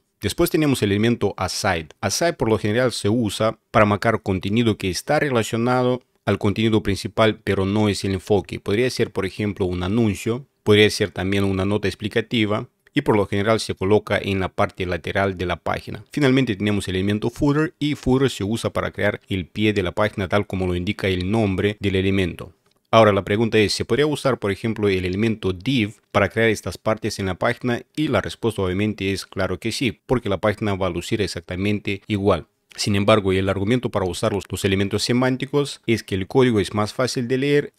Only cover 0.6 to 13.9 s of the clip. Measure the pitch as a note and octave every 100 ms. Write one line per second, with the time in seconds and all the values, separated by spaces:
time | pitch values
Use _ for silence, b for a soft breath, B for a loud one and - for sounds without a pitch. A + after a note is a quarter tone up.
0.6 | D3+ B2+ G#2 G2+ A2+ A2+ G2+ - F2+ -
1.6 | G#2 E2+ D#2+ - G2+ - E3+ D#3+ A2+ G#2+
2.6 | G#2+ A2 B2+ - G#2 A#2+ G#2+ - A2 -
3.6 | _ A#2 G#2 G2+ A#2 A2 - F#2+ G2 A2
4.6 | A#2 G2+ F#2+ E2+ - D3 D3 A#2+ G#2+ A2+
5.6 | A#2+ B2+ B2 B2+ - _ - G2 G#2 G2
6.6 | A2 G#2+ G#2 F#2 G2+ - A2 - - G2
7.6 | F#2+ G#2+ G#2+ F#2+ G2+ F#2+ - G2+ - F#2
8.6 | - G#2 B2+ - A2+ - F#2+ - G#2 F#2
9.6 | F#2 F2+ F2+ A2+ A2 F#2+ A2 A#2+ C#3 _
10.6 | - G#2 G#2+ - G2+ - F#2+ G2+ G2 F#2+
11.6 | G2 G#2 G2 - G#2 A#2 A2 A#2+ G#2 G#2+
12.6 | B2 _ _ D3 C#3+ A2 F#2+ G2+ G2+ A2
13.6 | - F#2+ F#2+